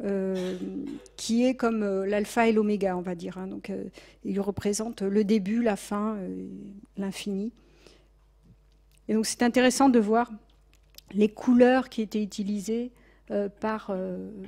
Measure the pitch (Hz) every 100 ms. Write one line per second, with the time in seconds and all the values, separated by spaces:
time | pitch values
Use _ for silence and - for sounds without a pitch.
0 | 208 196 190 185 180 185 190 190 - -
1 | - - - 233 247 254 233 226 208 190
2 | 196 208 208 - 226 220 208 208 190 180
3 | 180 170 185 185 190 196 - 190 196 -
4 | - _ 208 196 202 196 202 208 220 233
5 | 196 202 202 220 185 226 233 202 - 208
6 | 214 214 180 185 190 196 202 202 - -
7 | 196 190 - 196 214 - _ _ - -
8 | _ _ _ _ _ _ _ _ _ _
9 | - 220 214 - 240 247 254 247 277 240
10 | 208 226 240 214 _ _ _ _ _ -
11 | - 190 208 - - 247 247 254 254 -
12 | 220 220 208 - 196 208 196 226 247 -
13 | _ _ - 208 202 - 220 220 - 185
14 | 185 185 190 214